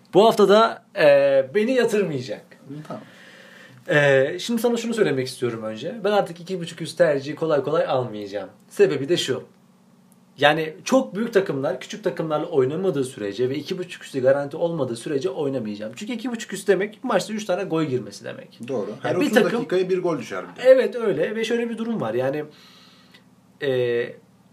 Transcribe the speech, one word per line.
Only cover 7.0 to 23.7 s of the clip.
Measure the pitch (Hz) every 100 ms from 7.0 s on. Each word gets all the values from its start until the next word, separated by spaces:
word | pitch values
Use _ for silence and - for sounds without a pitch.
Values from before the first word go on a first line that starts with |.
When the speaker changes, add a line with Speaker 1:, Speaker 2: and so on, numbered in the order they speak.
| 170 143 135 147
Speaker 1:
kolay | 160 147
kolay | 135 160 175
almayacağım. | 135 117 107 101 101 92 - _
Sebebi | - 190 147 135
de | 170
şu. | - 117 - _ _ _ _ _ _ _ _ -
Yani | 143 160 160 -
çok | - 262 - 180
büyük | 233
takımlar, | 196 - 139 143 180
küçük | - 214
takımlarla | 185 175 160 151 170
oynamadığı | 156 127 160 190 143
sürece | 131 - 104 101 123
ve | 147
iki | - 180
buçuk | 175 -
üstü | - 139
garanti | 123 139 143 160
olmadığı | 170 170 123 117
sürece | 160 143 131
oynamayacağım. | - 139 135 107 104 110 123
Çünkü | 208
iki | 233 262
buçuk | 226 -
üst | 185 -
demek | 185 208 -
maçta | 254 214 -
üç | 214 -
tane | 180
gol | 180 160
girmesi | 151 123 104 - -
demek. | - - - 123
Speaker 2:
Doğru. | 127 95 -
Her | 147
Speaker 1:
Yani | 170
bir | 240
Speaker 2:
otuz | 220
Speaker 1:
takım | 185 233
Speaker 2:
dakikaya | - 185 180
bir | 185
gol | 170 151
düşer | 110 -
bir | 180 -
de. | 247
Speaker 1:
Evet, | 262 214 233
öyle | 220 151 202 214
ve | 220
şöyle | 233 233
bir | 214
durum | 226 214
var. | 117
Yani, | 117 135 147 151 - - - - _ _ - _ _ _ _
e, | 143